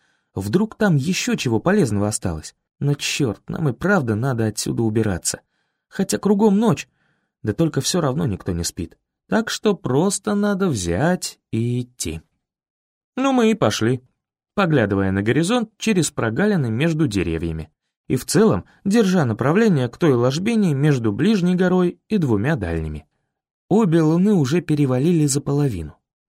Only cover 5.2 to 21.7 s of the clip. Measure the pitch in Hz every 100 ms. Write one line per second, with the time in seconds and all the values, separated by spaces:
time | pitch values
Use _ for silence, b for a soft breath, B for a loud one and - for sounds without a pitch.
5.2 | - - _ _ _ _ _ - 190 208
6.2 | 190 208 220 196 226 143 - _ _ _
7.2 | _ _ 110 101 165 143 - 185 143 139
8.2 | 151 92 - 85 85 - 85 - _ _
9.2 | _ 202 226 - 220 202 131 131 196 -
10.2 | - 202 208 190 190 117 87 85 160 180
11.2 | - - _ 113 117 123 123 - 85 80
12.2 | - _ _ _ _ _ _ _ _ -
13.2 | 269 254 220 220 113 - 110 127 - _
14.2 | _ _ _ - 170 147 101 98 98 98
15.2 | 104 127 170 247 226 _ 220 185 143 -
16.2 | 117 120 208 190 123 110 170 156 147 98
17.2 | 85 80 82 80 78 _ _ _ - 127
18.2 | - 160 214 98 b b 196 226 190 185
19.2 | 123 107 127 180 226 151 123 - 165 120
20.2 | 123 147 202 226 185 135 151 135 113 104
21.2 | 180 214 180 180 180